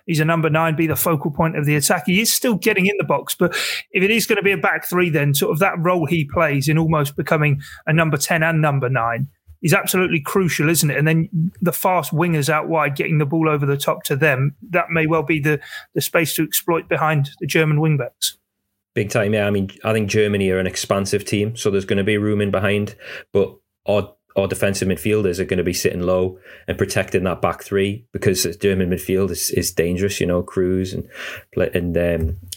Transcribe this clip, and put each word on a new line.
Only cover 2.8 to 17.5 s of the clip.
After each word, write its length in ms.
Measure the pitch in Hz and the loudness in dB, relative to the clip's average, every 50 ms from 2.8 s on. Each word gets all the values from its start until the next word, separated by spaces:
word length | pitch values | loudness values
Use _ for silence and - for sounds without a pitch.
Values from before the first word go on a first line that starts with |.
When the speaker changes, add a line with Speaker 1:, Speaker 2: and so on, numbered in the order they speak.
| 170 | 2
Speaker 1:
in 80 | - 415 392 | 2 0 0
the 40 | - | 0
box, 300 | - 147 139 - - - | 0 0 -2 -2 -4 -2
but 220 | - 185 160 - - - - - - - _ - | 0 0 0 0 -2 -6 -6 -6 -8 -8 _ 0
if 100 | 190 185 | 2 2
it 80 | 202 | 2
is 160 | 226 226 - - | 2 2 0 0
gonna 160 | 226 202 185 | 0 2 2
be 80 | 196 | 2
a 60 | 196 165 | 0 2
back 280 | 202 196 165 147 - | 0 0 0 -2 -4
three, 240 | - 175 180 180 175 | -2 0 0 2 2
then 240 | 151 151 143 147 139 | 2 2 2 2 2
sort 200 | - 202 - 175 | 2 2 0 2
of 40 | 147 | 2
that 160 | 196 190 - 175 | 2 2 2 0
role 260 | 156 180 180 180 156 | 0 2 2 2 0
he 180 | - 175 165 147 | 0 0 0 -2
plays 440 | 143 - 180 165 151 143 139 127 151 | 0 0 0 2 2 2 0 0 2
in 100 | 151 160 | 2 2
almost 380 | 165 160 165 151 143 143 - | 2 2 2 2 0 -2 -2
becoming 460 | - 151 - 170 156 151 147 139 143 - - - - - 160 | -4 -2 0 0 2 2 2 0 0 -4 -8 -18 -10 -4 0
a 60 | 156 | 2
number 220 | 165 165 156 147 | 2 2 2 0
ten 280 | 143 - - 175 165 156 | -2 0 0 0 0 2
and 180 | 165 165 156 | 2 2 2
number 280 | 156 151 139 135 131 123 | 2 2 2 0 0 0
nine 380 | 131 123 117 117 117 117 139 - - _ _ - - - - | 0 0 -2 -2 -2 -4 -6 -8 -10 _ _ -20 -10 -4 0
is 100 | 160 185 | 2 2
absolutely 480 | 196 185 - - 185 185 170 170 160 | 2 2 0 0 0 0 0 0 -2
crucial, 480 | 143 - - 196 190 156 - - 147 156 | -2 -2 0 0 0 0 0 0 0 2
isn't 220 | 170 160 165 147 | 2 2 2 0
it? 60 | 131 143 | 2 2
And 100 | 147 160 | 2 2
then 440 | 165 160 160 - - 165 160 185 - - | 2 2 0 0 0 -2 -2 -2 -2 -2
the 120 | 185 170 - | -2 -2 -2
fast 380 | - - 190 185 175 147 - | 0 0 0 2 0 0 0
wingers 360 | 170 147 175 175 165 151 135 156 | 0 0 0 2 2 0 0 0
out 220 | 151 156 151 156 | 0 0 0 -2
wide, 260 | 165 156 147 147 139 | 0 0 0 0 0
getting 220 | 139 160 160 160 151 | -2 -2 0 2 0
the 80 | 151 | 2
ball 240 | 139 165 160 160 156 | 2 0 0 2 2
over 160 | 151 147 143 | 2 2 0
the 100 | 139 139 | 0 0
top 280 | 139 - - 156 - - | 0 0 -2 -2 -2 -2
to 120 | - 151 | -4 -2
them, 400 | 131 160 151 135 127 135 143 - _ - - | 2 2 2 2 2 0 0 -2 _ -8 -4
that 220 | 170 175 170 - | -2 -2 0 0
may 160 | 165 165 160 156 | 0 0 2 2
well 160 | 165 160 151 | 2 0 2
be 160 | 143 165 156 | 0 0 0
the, 200 | 139 156 151 143 - - - - - - - | 0 0 0 -2 -4 -8 -16 -16 -14 -8 -4
the 60 | - | -4
space 340 | - - - 175 165 - - | -2 0 2 2 2 2 0
to 80 | - 160 | -2 -2
exploit 440 | - - - - - 170 165 - - | -2 -2 -2 -2 0 0 0 0 -2
behind 440 | 185 139 160 156 160 147 135 - - - | -2 0 2 2 2 2 0 -2 -4 -8
the 80 | 185 | -6
German 320 | 143 | -2